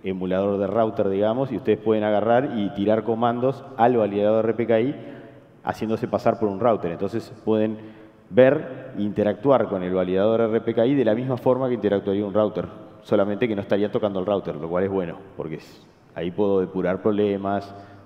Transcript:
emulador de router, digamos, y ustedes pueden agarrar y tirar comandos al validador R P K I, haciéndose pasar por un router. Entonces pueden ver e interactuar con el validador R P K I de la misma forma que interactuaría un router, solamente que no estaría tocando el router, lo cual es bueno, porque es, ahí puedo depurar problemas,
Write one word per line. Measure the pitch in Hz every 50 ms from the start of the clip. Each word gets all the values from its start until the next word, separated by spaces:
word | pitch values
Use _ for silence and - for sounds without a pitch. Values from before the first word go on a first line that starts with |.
| -
emulador | 95 95 92 92 92 92 95 101 101 101 98
de | 101
router, | 92 101 117 113 110 107 - 101 98
digamos, | 95 98 104 110 113 131 135 131
y | 117
ustedes | 90 - 110 104 107
pueden | - 113 110 107 104
agarrar | 107 104 101 104 113 117 127 139 - 123
y | 110 101 92 -
tirar | 95 98 107 110 113 110
comandos | 120 113 113 120 120 120 120 123 135 135 131 - - -
al | 110 117 123 123
validador | 117 104 101 101 101 101 104 110 110 110
R | 113 107
P | 117 117
K | 104 113 110
I, | 120 139 160 - - - - - - - - - - - - - -
haciéndose | - - - 113 107 113 107 127
pasar | - 104 95 - 123 110 -
por | 110 101
un | 98 95
router. | 117 120 107 87 - 85
Entonces | 82 80 98 95 113 110 - - - - -
pueden | 110 110 107 107 110 107 107 - - - - - - - - - -
ver | 92 113 131 131 143 156 - - - - - - -
e | 101
interactuar | 104 104 90 107 101 104 98 - - 139 135 117 107 92
con | 98 92
el | 90 90
validador | 92 92 92 90 92 92 101 110 113 113
R | 117 110 110 113
P | 104 117 113
K | 117 113
I | 131 147
de | 139 117
la | 107 107
misma | 120 131 135 127
forma | - - 131 123 127 131 123
que | 123
interactuaría | 107 101 101 101 98 98 101 98 101 104
un | 101
router, | 92 107 107 104 - 87 85 - - - - - - -
solamente | - - 113 104 98 104 101 98 127
que | 110 107
no | 98
estaría | 101 - 107 101 104 101
tocando | - 117 110 104 98 92
el | 90
router, | 104 101 95 - 85 76
lo | 73 80 82
cual | 87 90 98
es | 98
bueno, | 98 95 90 82 73 - - - -
porque | - 73 78 80
es, | - - - - - - - _ _ _ _ -
ahí | 80 85 90
puedo | 85 101 104 98 98 95
depurar | 92 90 - 92 87 87 95 95
problemas, | - 110 104 101 104 101 101 98 98 98 101 101 - - - - - - - - -